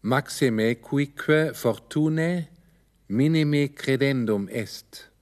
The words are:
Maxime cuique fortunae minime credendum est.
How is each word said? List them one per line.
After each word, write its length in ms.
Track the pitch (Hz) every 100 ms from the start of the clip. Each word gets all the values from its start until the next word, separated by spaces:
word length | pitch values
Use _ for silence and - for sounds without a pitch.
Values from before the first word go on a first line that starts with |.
Maxime 720 | 104 131 143 - 135 110 110 117
cuique 760 | - 143 143 - - 151 156
fortunae 920 | - 120 107 - 151 156 160 160 180 160 - _ _ _ _ _
minime 640 | 104 147 160 147 147 139
credendum 800 | - - 135 139 135 113 104 98
est. 640 | 120 101 - - - - _